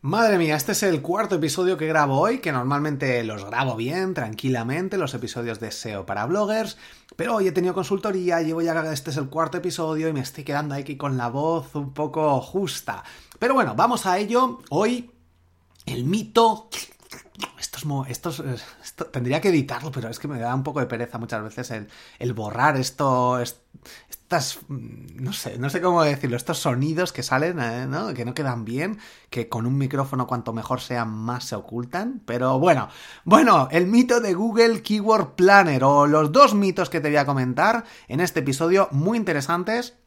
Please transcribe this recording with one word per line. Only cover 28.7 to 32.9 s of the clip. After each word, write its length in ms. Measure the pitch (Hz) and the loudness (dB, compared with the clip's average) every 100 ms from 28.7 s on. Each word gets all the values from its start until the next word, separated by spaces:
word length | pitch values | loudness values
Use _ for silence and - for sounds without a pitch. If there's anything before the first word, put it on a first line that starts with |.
| 123 175 208 - - _ | -4 -6 -8 -14 -20 _
que 220 | - - | -8 -6
con 160 | 113 117 | -4 -2
un 100 | 139 | 0
micrófono 500 | 135 139 135 131 123 | 0 -2 -2 -2 -2
cuanto 280 | 123 113 | -4 -4
mejor 260 | 113 107 127 | -6 -4 -6
sea, 240 | - 120 | -4 -4
más 400 | 117 110 113 123 | -4 -4 -6 -6
se 120 | - 104 | -6 -8
ocultan. 680 | - 117 120 175 226 262 | -8 -8 -6 -6 -6 -8
Pero 340 | - 120 127 131 | -6 -2 0 4
bueno, 300 | 175 147 101 | 4 4 2